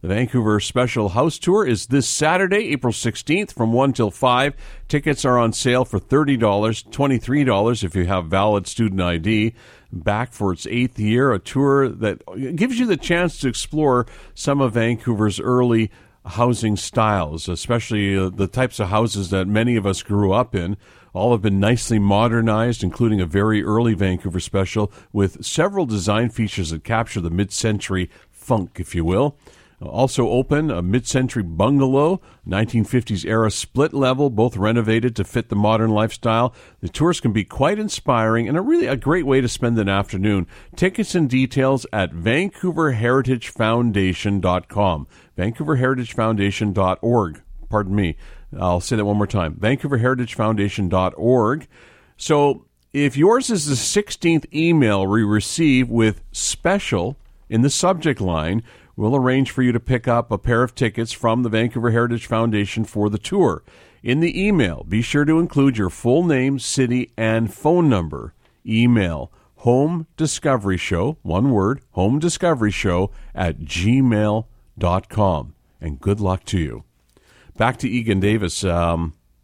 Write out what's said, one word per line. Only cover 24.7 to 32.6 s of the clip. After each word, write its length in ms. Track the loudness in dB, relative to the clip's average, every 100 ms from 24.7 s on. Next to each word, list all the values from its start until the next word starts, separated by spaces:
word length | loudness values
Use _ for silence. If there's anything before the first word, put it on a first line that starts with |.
| -2 -4 -6 -6
with 320 | -2 -2 -2
several 420 | -6 -2 0 0 -2
design 440 | -2 0 0 -2
features 400 | -2 -4 -4 -6
that 160 | -6 -4
capture 340 | -4 -2 -6
the 100 | -4
mid-century 800 | -2 -2 -2 -2 -2 -2 -4 -4 -8 _
funk, 460 | -12 -2 -2 -2 -8
if 160 | -6 -2
you 80 |
will. 320 | 0 2 0 -4 -16 -20 _ -18
Also 480 | -8 -2 0 2 0
open, 420 | 0 0 0 0
a 100 | -2
mid-century 640 | 0 0 0 0 0 -2
bungalow, 800 | -4 0 2 4 2 2 2 0 -6 -16 -6
nineteen 400 | -2